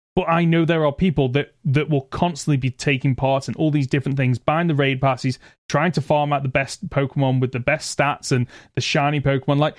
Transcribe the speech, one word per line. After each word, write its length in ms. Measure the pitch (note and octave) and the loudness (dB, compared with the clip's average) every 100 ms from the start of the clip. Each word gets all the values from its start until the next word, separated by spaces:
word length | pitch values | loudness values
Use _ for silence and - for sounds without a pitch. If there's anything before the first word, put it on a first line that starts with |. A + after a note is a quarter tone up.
| _ F#3 | _ -2
But 140 | E3 | 0
I 160 | E3 E3 | 2 4
know 180 | E3 | 4
there 220 | D#3+ E3 D3 | 2 2 0
are 80 | |
people 340 | - F#3 D3 C3 | 2 0 2 2
that, 220 | C#3 - _ C#3+ | 0 -4 _ 0
that 240 | C3+ D3+ | 0 2
will 140 | C#3+ | -2
constantly 520 | - - F3 D3 - C#3 | -2 -2 -2 -2 -2 -2
be 160 | B2+ | -2
taking 440 | - D3+ C3+ C#3+ B2 | -4 -2 0 0 0
part 340 | C3+ C3+ C3+ | 0 -2 -4
in 60 | A#2 | -2
all 140 | D#3 | 0
these 160 | D3 C3 | 0 0
different 320 | C#3+ C#3 C#3 | -2 -2 -2
things, 220 | B2+ A#2+ | 0 0
buying 280 | - D#3 E3+ | 0 0 0
the 60 | |
raid 280 | C#3+ C#3 C3 | 2 0 2
passes, 380 | C3+ B2 - - - _ - | 0 0 -2 -4 -10 _ -4
trying 240 | D3 F3 | 0 0
to 100 | - | 0
farm 300 | - D3+ C#3+ | 0 0 2
out 100 | C#3+ | -2
the 60 | C3+ | -2
best 400 | C3+ C3+ - F3+ | -2 -4 -8 -6
Pokemon 540 | C#3 C#3 C#3+ C3+ C3 | -2 -2 0 0 2
with 100 | B2+ | 0
the 80 | B2 | -2
best 380 | C3 D3+ - - | -2 -2 -4 -2
stats 340 | C#3+ - - | -2 -2 -2
and 160 | C3 A#2+ - - - | 0 -2 -6 -10 -6
the 60 | |
shiny 380 | - D#3+ C#3+ D3 | -2 0 0 0
Pokemon. 380 | C#3 C#3 D3 C#3+ | 0 0 0 2
Like, 180 | D3+ | 0